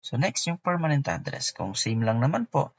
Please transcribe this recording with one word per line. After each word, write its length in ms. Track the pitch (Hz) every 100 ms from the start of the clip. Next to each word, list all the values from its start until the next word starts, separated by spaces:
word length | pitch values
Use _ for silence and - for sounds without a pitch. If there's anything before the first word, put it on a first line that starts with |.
So, 160 | - 117
next, 240 | 180 - -
yung 80 | 170
permanent 480 | - 175 160 143 139
address. 480 | 85 139 65 -
Kung 240 | - 95 101
same 240 | 113 113
lang 160 | 113 113
naman 320 | 131 185 233
po 240 | 143 -